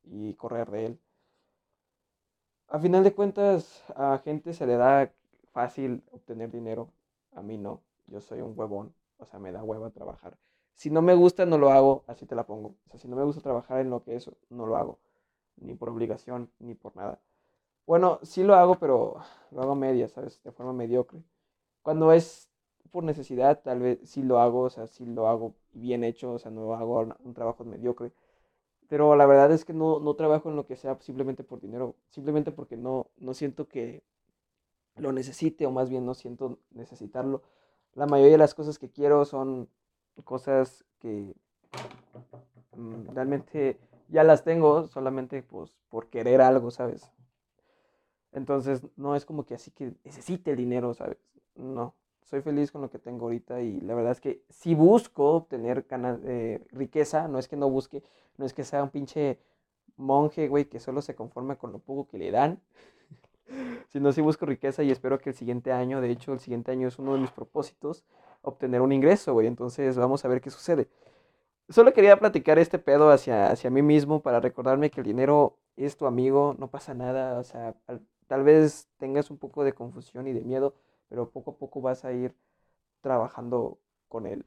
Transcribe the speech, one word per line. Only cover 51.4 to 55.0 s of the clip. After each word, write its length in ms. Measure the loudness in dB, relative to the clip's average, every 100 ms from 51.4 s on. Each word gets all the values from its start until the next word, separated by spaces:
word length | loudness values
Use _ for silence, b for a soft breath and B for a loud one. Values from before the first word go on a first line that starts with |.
| _ -18
No, 380 | -14 -10 -12 _ _ _
soy 180 | _ -8
feliz 300 | -4 -2 -4
con 100 | -6
lo 80 | -14
que 100 | -14
tengo 260 | -16 -10 -8
ahorita 360 | -8 _ -8
y 200 | -8 -8
la 140 | -6 -4
verdad 160 | -2
es 100 | -4
que 220 | -8 -10 _
si 260 | _ -2 6
busco 560 | 8 6